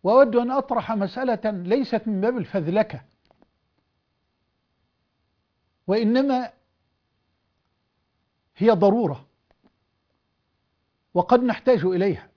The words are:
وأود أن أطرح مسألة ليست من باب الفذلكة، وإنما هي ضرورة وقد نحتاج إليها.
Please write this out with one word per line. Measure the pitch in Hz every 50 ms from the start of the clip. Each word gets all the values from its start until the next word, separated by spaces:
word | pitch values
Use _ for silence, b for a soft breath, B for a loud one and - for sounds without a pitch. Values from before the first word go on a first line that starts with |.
| _
وأود | 180 220 262 277 240 214
أن | 240 240 240
أطرح | 262 277 269 - 254 233 - -
مسألة | 226 208 196 190 - 247 262 254 233 - - 220
ليست | 208 185 175 175 214 277 262 - - 214 220 226
من | 208 190
باب | 190 226 254 247
الفذلكة، | 165 - - 202 160 156 175 214 214 214 - 120 - _ _ _ _ _ _ _ _ _ _ _ _ _ _ _ _ _ _ _ _ _ _ _ _ _ _ _ _ _ _ _ _ _ _ _ _ _ _ _ _ _ _ _ _ _ _ _ _ _ _ _ _ _ _ _ _ -
وإنما | 190 220 233 214 233 254 269 277 262 254 254 - _ _ _ _ _ _ _ _ _ _ _ _ _ _ _ _ _ _ _ _ _ _ _ _ _ _ _ _ _ _ _ _ _ _ _ _ _ _ _ _ _ -
هي | 180 226
ضرورة | 226 175 185 202 196 240 233 160 143 - - _ _ _ _ _ _ _ _ _ _ _ _ _ _ _ _ _ _ _ _ _ _ _ _ _ _ _ _ _ _ _ _ _ _ _ _ _ _
وقد | 175 175 - 240 247 247
نحتاج | 247 214 - - 254 254 202 143
إليها. | 185 185 175 185 202 165 - - - _